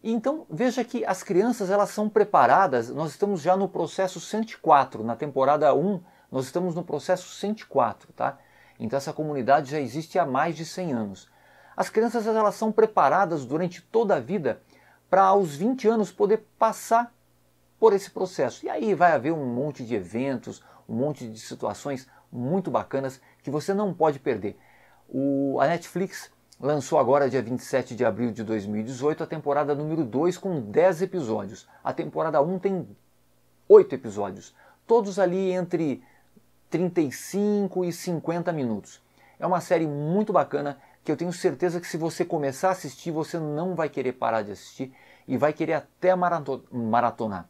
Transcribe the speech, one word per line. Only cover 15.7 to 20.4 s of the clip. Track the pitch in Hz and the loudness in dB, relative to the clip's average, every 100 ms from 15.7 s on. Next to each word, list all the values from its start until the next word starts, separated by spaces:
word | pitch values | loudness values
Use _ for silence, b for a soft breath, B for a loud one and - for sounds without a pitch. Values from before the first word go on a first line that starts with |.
| 269 214 | 2 2
anos | 226 202 | 2 -2
poder | - 208 220 - _ | 0 2 2 -2 _
passar | 220 208 - 233 240 _ _ _ _ _ _ _ | 0 0 0 0 0 _ _ _ _ _ _ _
por | 220 | 4
esse | 196 - | 4 -2
processo. | - 185 - 123 - - | -6 -6 -2 -4 -4 -8
E | |
aí | - 226 | -4 0
vai | 170 175 | 4 4
haver | 151 131 | 4 0
um | 165 131 | -2 -2
monte | 120 151 - | -2 -4 -6
de | 110 | -4
eventos, | 113 87 156 262 247 | -4 -4 -4 -4 -4